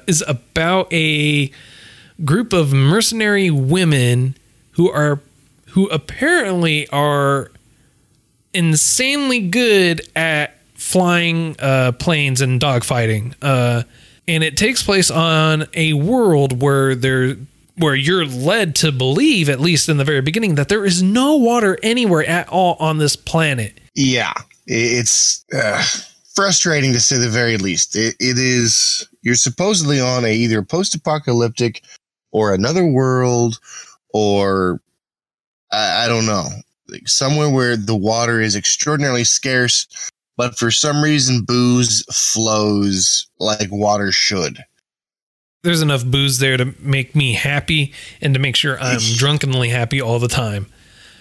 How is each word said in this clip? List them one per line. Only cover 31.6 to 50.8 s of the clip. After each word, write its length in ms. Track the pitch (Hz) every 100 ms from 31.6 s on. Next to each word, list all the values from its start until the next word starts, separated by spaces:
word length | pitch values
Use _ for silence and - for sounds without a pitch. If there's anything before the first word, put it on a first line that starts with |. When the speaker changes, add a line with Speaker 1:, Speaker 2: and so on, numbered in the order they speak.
| 120 - _ - _ _ _
Speaker 2:
or 220 | 107 107
another 320 | 95 117 170 175
world 720 | 131 131 127 123 120 120 117 - - - _ _
or, 640 | 107 104 101 98 95 92 82 _ _ _ _ _ _ _ _ -
I, 340 | 104 104 98 117
I 20 |
don't 180 | 117 110
know, 200 | 101 80 98 - _ -
like, 180 | - -
somewhere 420 | - 135 151 151
where 280 | 135 123 117
the 180 | 101 110
water 460 | 101 113 117 113
is 140 | 110 101
extraordinarily 680 | - - 147 151 143 123
scarce, 640 | 113 - 135 127 120 - - - - _ _ -
but 200 | 120 117
for 140 | 117
some 300 | - 151 147
reason 420 | 151 147 127 123 107
booze 600 | 123 123 123 117 - -
flows 1160 | - - 110 110 107 107 101 101 95 - - - -
like 300 | 107 107 101
water 400 | 101 104 104 98
should. 480 | - - 98 78 67 - _ _ _ _ _ _ _ _ _
Speaker 1:
There's 200 | 175 165
enough 200 | 156 135
booze 360 | 123 139 139 127
there 180 | 135 131
to 160 | 127 -
make 360 | 143 135 123 151
me 180 | 131
happy 600 | 110 143 143 - 160 139 - - -
and 140 | 147
to 60 | 131
make 160 | 139 117
sure 240 | 143 131
I'm 160 | 127 123
Speaker 2:
<laughs> 160 | 113 117
Speaker 1:
drunkenly 540 | 139 147 143 131 120
happy 320 | 123 117 135
all 160 | 117 120
the 100 | 120
time. 400 | - 113 101 101 -